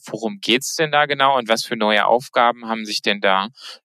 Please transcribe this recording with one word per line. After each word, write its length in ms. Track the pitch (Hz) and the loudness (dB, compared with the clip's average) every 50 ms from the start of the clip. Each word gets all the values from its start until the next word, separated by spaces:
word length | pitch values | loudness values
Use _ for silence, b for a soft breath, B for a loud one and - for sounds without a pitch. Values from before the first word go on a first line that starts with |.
| - | -16
worum 340 | - - 104 110 110 101 - | -14 -12 -8 -6 -8 -8 -6
geht's 340 | - - - 131 - - - | 0 0 0 0 0 -4 -4
denn 160 | - 160 151 | -4 -4 0
da 140 | 147 147 147 | 2 0 0
genau 320 | 143 143 139 135 139 139 127 | 0 0 0 2 2 2 0
und 120 | 117 107 | 0 0
was 160 | 113 113 - | 0 -2 0
für 100 | - 123 | -6 -4
neue 300 | 110 110 107 107 104 - | -2 0 2 2 2 4
Aufgaben 640 | 95 113 123 131 - - 131 120 120 117 120 120 113 | 4 2 2 0 -2 0 2 2 2 2 0 -6 -6
haben 180 | 113 113 110 | -6 -6 -6
sich 160 | 104 107 - | -6 -6 -4
denn 180 | - 117 101 101 | -2 -2 -2 0
da 280 | 101 101 95 95 98 127 139 B B B B B | 2 2 2 2 0 -2 -6 B B B B B